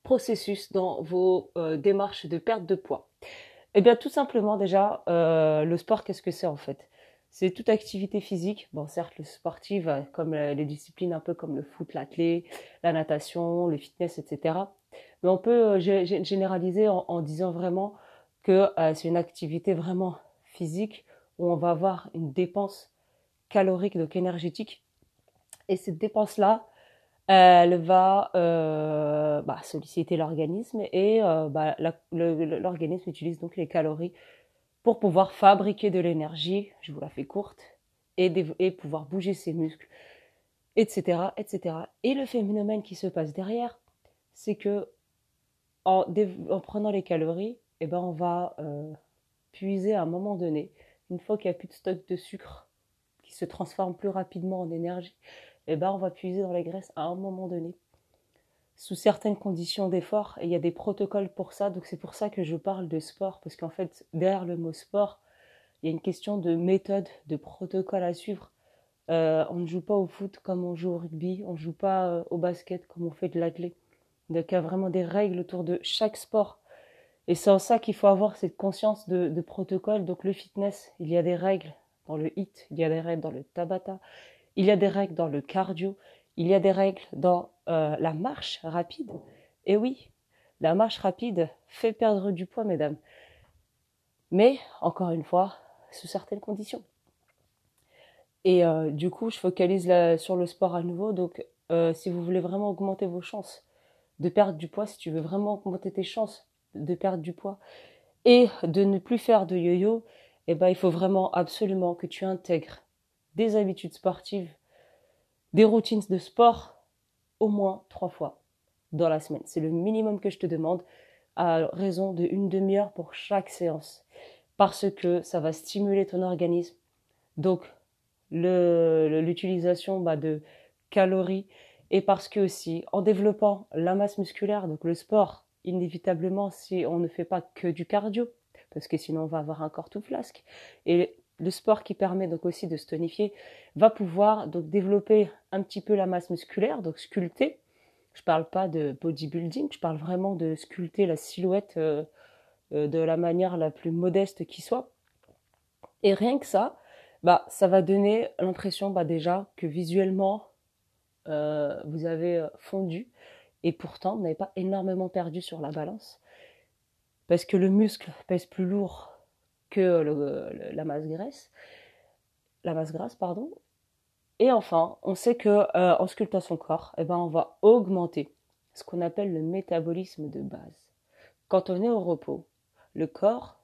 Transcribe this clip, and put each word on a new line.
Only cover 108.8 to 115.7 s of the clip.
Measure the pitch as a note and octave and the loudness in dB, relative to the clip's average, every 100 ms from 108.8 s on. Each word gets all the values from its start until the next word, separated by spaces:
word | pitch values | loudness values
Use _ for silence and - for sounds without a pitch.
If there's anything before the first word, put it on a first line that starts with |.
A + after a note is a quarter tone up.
ne | G3 G3 | 4 2
plus | - A#3+ | 0 0
faire | - A3 F3+ | 4 4 4
de | F#3 | 0
yo-yo, | F3 F3+ G#3 A3+ - - _ _ - | 2 2 2 0 -4 -20 _ _ -4
eh | D#3+ | 2
ben, | F#3 | 2
il | F3+ | 4
faut | F#3 | 2
vraiment | E3+ F#3 G3 F#3 | 2 2 2 2
absolument | F3+ E3+ - F#3+ F#3+ F3+ | 0 -2 -2 -2 0 -2
que | F3 F3 | -2 -10
tu | - | -6
intègres | F#3+ F#3 - E3 - - _ _ _ _ _ D#3 | -6 -4 -2 -2 -2 -16 _ _ _ _ _ -2
des | A3+ | 2
habitudes | G#3+ G3 F3 E3 | 2 2 -2 -10
sportives, | - F#3 F3 - G3+ E3 - _ _ _ _ _ _ _ _ _ | -6 -4 -4 -6 -8 -8 -14 _ _ _ _ _ _ _ _ _
des | E3 | 6
routines | A3 | 8